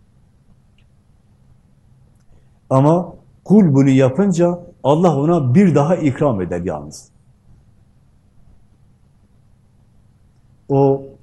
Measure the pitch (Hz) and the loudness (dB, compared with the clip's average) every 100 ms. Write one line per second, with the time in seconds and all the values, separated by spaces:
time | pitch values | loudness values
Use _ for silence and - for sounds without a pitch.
0 | _ _ _ _ _ _ _ _ _ _ | _ _ _ _ _ _ _ _ _ _
1 | _ _ _ _ _ _ _ _ _ _ | _ _ _ _ _ _ _ _ _ _
2 | _ _ _ _ _ _ - 131 143 175 | _ _ _ _ _ _ -2 2 2 0
3 | 175 - _ _ - 202 180 135 139 131 | -4 -14 _ _ 0 2 4 2 2 2
4 | 131 131 202 170 170 175 - - 127 156 | 2 0 -2 0 -2 -2 -12 -6 -2 0
5 | 185 139 151 175 131 139 196 143 147 185 | 0 0 -2 -2 0 2 2 2 0 -2
6 | 147 120 147 101 87 87 90 76 73 - | -2 -2 -4 -4 -6 -8 -8 -10 -14 -20
7 | - _ _ _ _ - _ _ _ _ | -20 _ _ _ _ -20 _ _ _ _
8 | _ _ _ _ - - _ _ _ _ | _ _ _ _ -20 -20 _ _ _ _
9 | _ _ _ _ _ _ _ _ _ _ | _ _ _ _ _ _ _ _ _ _
10 | _ _ _ _ _ _ - 139 139 139 | _ _ _ _ _ _ -4 0 0 0
11 | - - | -8 -16